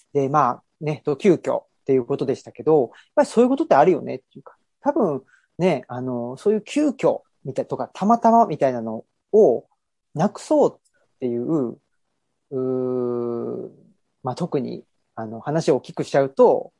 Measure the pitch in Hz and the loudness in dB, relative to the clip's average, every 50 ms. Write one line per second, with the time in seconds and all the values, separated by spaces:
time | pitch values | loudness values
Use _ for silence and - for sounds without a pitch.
0 | _ _ - 143 135 131 143 151 139 123 123 - _ _ _ - 160 147 151 - | _ _ -2 -2 -2 2 2 2 2 2 -2 -4 _ _ _ -10 -6 -6 -6 -6
1 | - 151 147 139 - 208 165 - - 135 123 113 - _ _ _ - - 135 131 | -4 -6 -4 2 4 4 4 4 2 -4 -4 -4 -6 _ _ _ -2 0 0 0
2 | 120 - 139 143 147 127 123 - - - - - 113 151 160 151 123 - - - | 0 -2 -4 -4 -2 -4 -4 -6 -8 -20 -12 -4 0 2 4 4 2 0 -4 -16
3 | _ _ - 302 285 - - 220 247 247 269 269 330 - - - 151 185 170 127 | _ _ 0 0 0 2 4 2 2 4 2 0 2 4 6 6 6 6 4 0
4 | - 127 127 131 _ _ - 135 - - _ _ _ _ _ _ - 277 294 339 | -2 -8 -10 -10 _ _ -20 -20 -20 -20 _ _ _ _ _ _ -4 -2 0 2
5 | 233 170 143 131 - _ _ _ _ _ _ - 165 185 156 127 - - 127 123 | 0 0 0 -4 -8 _ _ _ _ _ _ -2 0 0 0 0 -4 -10 -10 -8
6 | 127 131 127 120 120 120 131 - - 202 220 214 208 - - 285 302 294 - - | -6 -6 -6 -6 -6 -8 -8 -4 -2 0 0 0 -2 -4 -2 -2 0 -2 -2 0
7 | 170 156 107 - _ _ _ _ - 139 - - 123 - 139 123 131 - - - | 0 0 0 -2 _ _ _ _ -12 -8 -6 -6 -6 -6 -6 -8 -8 -10 -8 -4
8 | 185 208 233 226 - 226 226 233 233 - 156 147 147 135 127 120 113 113 110 - | 0 0 2 4 4 4 4 4 4 2 0 0 0 0 0 -2 -6 -8 -10 -10
9 | - _ _ _ _ - - 214 208 147 117 120 - _ _ _ _ _ _ _ | -14 _ _ _ _ 2 4 6 6 6 4 0 -4 _ _ _ _ _ _ _
10 | _ _ - 147 170 214 - - - - 311 302 240 151 - _ _ _ _ _ | _ _ -4 -2 -2 -2 -4 -6 -4 0 2 2 2 0 -2 _ _ _ _ _
11 | _ _ _ - 131 123 120 120 120 139 165 156 127 113 117 - _ _ _ _ | _ _ _ -8 -6 -6 -4 -4 -4 -2 -2 -2 -2 -4 -6 -12 _ _ _ _
12 | _ _ _ _ _ _ _ _ _ - 143 131 127 131 131 127 127 127 127 127 | _ _ _ _ _ _ _ _ _ -10 -8 -6 -4 -4 -4 -4 -4 -4 -4 -4
13 | 123 123 120 120 120 120 117 117 117 120 120 123 123 117 - _ _ _ _ _ | -4 -4 -4 -4 -6 -6 -6 -8 -8 -8 -10 -10 -12 -14 -18 _ _ _ _ _
14 | _ _ _ _ - 120 120 - 180 165 - 143 120 120 120 113 - _ _ _ | _ _ _ _ -10 -10 -8 -6 -8 -6 -4 -6 -6 -6 -10 -14 -16 _ _ _
15 | _ _ - - 113 110 110 113 - 143 151 165 - 175 147 123 - - - - | _ _ -14 -14 -12 -12 -12 -12 -8 -4 -4 -2 0 0 0 0 -2 -8 -10 -10
16 | 143 - - 143 139 135 - - 247 202 - - - - _ | -8 -2 0 0 0 0 2 4 4 4 4 2 -2 -8 _